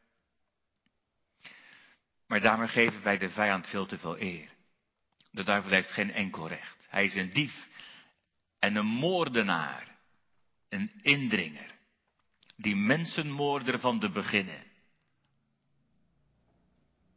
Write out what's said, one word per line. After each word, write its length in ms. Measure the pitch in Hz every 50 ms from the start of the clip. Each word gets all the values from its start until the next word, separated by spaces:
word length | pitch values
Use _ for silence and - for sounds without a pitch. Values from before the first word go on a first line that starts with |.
| _ _ _ _ _ _ _ _ _ _ _ _ _ _ _ _ _ _ _ _ _ _ _ _ _ _ _ _ - - - - - - - - - - - _ _ _ _ _ _
Maar 140 | - 113 104
daarmee 280 | 98 110 107 110 113 113
geven 340 | - 123 117 110 107 104 98
wij 160 | 104 101 95
de 120 | 95 90
vijand 360 | 85 104 104 104 95 92 85
veel 200 | - - 101 95
te 120 | - 101 90
veel 220 | - 82 85 -
eer. 340 | - 92 87 80 73 - - _ _ _ _ _ _ _ _ _ _ _ _ _ - _
De 120 | - 104 95
duivel 280 | 101 101 101 92 98
heeft 220 | 98 92 90 - -
geen 200 | - 101 104 -
enkel 360 | 113 98 92 - - 80 80
recht. 380 | 82 78 - - - _ - -
Hij 160 | - 95 101
is 100 | 98 95
een 160 | 98 92 92
dief 380 | 87 143 151 120 - - - - - - - - - - - _ _ _ _ _ _ _ _ _ _ -
en 180 | - 101 104
een 100 | 107 104
moordenaar, 1080 | 107 113 123 147 175 190 180 165 139 123 117 107 98 87 82 78 69 65 64 - - - _ _ _ _ _ _ _ _ _ _ _ _ _ _ -
een 240 | - 95 104 107 - - -
indringer, 720 | 143 143 143 135 120 110 98 85 78 73 - - - - - _ _ _ _ _ _ _ _ _ _ _ _ - _ -
die 200 | - 107 107 101
mensenmoorder 1040 | 98 101 107 135 160 170 165 - - 151 147 139 143 143 143 143 139 127 123 123 120
van 180 | - 127 120 110
de 120 | 98 101
beginnen. 540 | 87 104 95 - - 104 95 90 78 71 - - _ _ _ _ _ _ _ _ _ _ _ _ _ _ _ _ _ _ _ _ _ _ _ _ _ _ _ _ _ _ _ _ _ _ _ _ _ _ _ _ _ _ _ _ _ _ _ _ _